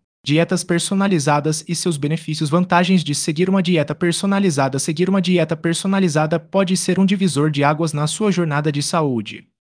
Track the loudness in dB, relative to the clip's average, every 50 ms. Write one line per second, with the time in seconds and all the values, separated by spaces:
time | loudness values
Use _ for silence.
0 | _ _ _ _ -4 0 2 2 2 2 0 -2 -2 -2 -2 -2 -2 -2 0 0
1 | 0 2 0 0 2 2 2 2 0 -2 -2 -4 -4 -6 -6 -4 -2 -2 -2 -2
2 | -2 -2 -4 -4 -4 -6 -6 -4 -2 0 0 0 2 2 2 2 2 4 2 2
3 | 2 0 -4 -4 -4 -4 -2 0 0 0 0 0 2 2 2 2 0 -2 -2 -2
4 | -2 -2 -2 0 -2 0 0 2 2 0 2 0 0 0 -2 -2 -4 -4 -2 -2
5 | 0 0 2 2 2 2 2 2 2 0 -2 -2 -2 -2 -2 -2 -2 -2 0 2
6 | 2 2 2 0 0 0 0 -2 -2 -2 0 0 2 2 0 0 0 0 2 2
7 | 2 2 2 2 0 0 2 2 0 0 2 2 2 2 2 2 0 -2 -2 -2
8 | -2 -2 -2 0 0 0 0 0 0 0 -2 -2 -2 -2 -2 -2 -2 -2 0 0
9 | 0 0 0 -2 -4 -6 -12 -18 -20 _ _ _